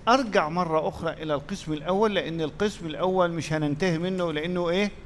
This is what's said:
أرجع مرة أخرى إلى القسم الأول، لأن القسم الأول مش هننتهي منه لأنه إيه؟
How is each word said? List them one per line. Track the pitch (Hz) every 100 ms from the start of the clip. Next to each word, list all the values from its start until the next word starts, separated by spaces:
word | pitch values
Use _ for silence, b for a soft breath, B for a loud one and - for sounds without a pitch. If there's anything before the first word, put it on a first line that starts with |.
| 220
أرجع | 262 226 196 151
مرة | 175 170 156 180
أخرى | - 165
إلى | 160 156
القسم | 143 156 196 160
الأول، | 151 160 190 220
لأن | 185 147 165
القسم | 151 147 208 - 165
الأول | 147 185 185 175
مش | 170 -
هننتهي | 156 147 147 190 160
منه | 180 185 170
لأنه | 151 175 180 170
إيه؟ | 180 208 -